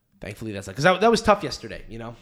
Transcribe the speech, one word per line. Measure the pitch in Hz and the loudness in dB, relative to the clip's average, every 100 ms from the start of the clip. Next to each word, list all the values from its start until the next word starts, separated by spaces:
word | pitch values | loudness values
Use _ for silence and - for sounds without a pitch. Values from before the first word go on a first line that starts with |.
| _ - | _ -14
Thankfully | - 104 110 | -14 -10 -8
that's | 98 95 | -8 -8
done. | 95 | 0
'Cause | 165 | 2
that, | 180 | 4
that | 220 | 4
was | 220 | 4
tough | 214 202 | 4 2
yesterday, | 139 - 113 87 - | 2 -8 -12 -14 -14
you | 113 | -12
know? | 113 117 | -14 -16